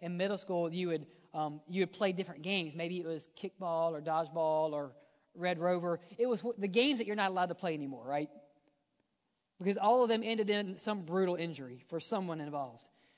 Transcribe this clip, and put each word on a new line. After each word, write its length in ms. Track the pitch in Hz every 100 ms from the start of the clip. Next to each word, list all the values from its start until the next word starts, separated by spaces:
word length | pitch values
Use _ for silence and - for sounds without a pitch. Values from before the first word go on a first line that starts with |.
in 160 | 170 175
middle 200 | 196 196
school 340 | 196 175 170
you 180 | 170 180
would, 180 | 160 143 - _
um, 280 | 160 151 151 -
you 140 | 180
would 120 | 190
play 180 | - 202
different 320 | 185 180 147
games. 320 | 160 196 160 156
Maybe 240 | 170 180
it 60 | 165
was 220 | 160 - -
kickball 580 | 190 - 180 165 165
or 80 | 156
dodgeball 720 | 151 160 156 160 156 156 156
or 180 | 147 143 - - _ _
Red 260 | - 180 175
Rover. 400 | 175 180 175 170 - -
It 100 | 247
was 140 | 226
w-, 140 | 233 233
the 100 | 202
games 320 | 185 262 262
that 80 | 196
you're 80 | 208
not 160 | 196
allowed 160 | 185 180
to 80 | 175
play 180 | 185
anymore, 320 | 156 139 131 120
right? 240 | 143 151 - - _ _ _ _ _ _ _ _ _ _ -
Because 180 | 185 202
all 260 | 202 247
of 60 | 240
them 120 | 226
ended 260 | 226 226 208
in 280 | 208 202 196
some 240 | - 208
brutal 340 | 160 180 185 175
injury 480 | 170 143 131 127 -
for 120 | 165
someone 400 | - 214 185 160
involved. 500 | 147 147 135 117 - _ _